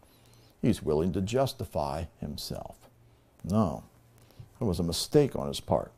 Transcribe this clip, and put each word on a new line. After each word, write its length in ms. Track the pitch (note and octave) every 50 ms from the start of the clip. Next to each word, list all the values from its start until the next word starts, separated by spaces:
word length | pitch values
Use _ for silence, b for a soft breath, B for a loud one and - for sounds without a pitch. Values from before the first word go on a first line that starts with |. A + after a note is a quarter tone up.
| b b b b b b b b b b b _
He's 220 | - C#3 G2+ - -
willing 300 | D2+ D2+ D2+ E2 F#2 E2+
to 80 | G2+
justify 840 | G2 F#2+ A2+ B2+ C3+ B2 - - A2 - - E2 D2 C#2 C#2 D#2+ E2 D#2 - -
himself. 680 | - D2+ C#2+ - - - - - - - - - - - - _ - - - _ _ _ _ -
No, 420 | - - G2 A2 G#2+ E2 C#2 A1 - - - - - - - b b b b b b b - -
it 60 | B2+
was 140 | G#2+ E2+ E2
a 40 | F2+
mistake 500 | E2+ E2 - - - - D3+ D3 - -
on 120 | - C#2 C#2+
his 140 | C#2 -
part. 320 | - - F#2 B1 - - -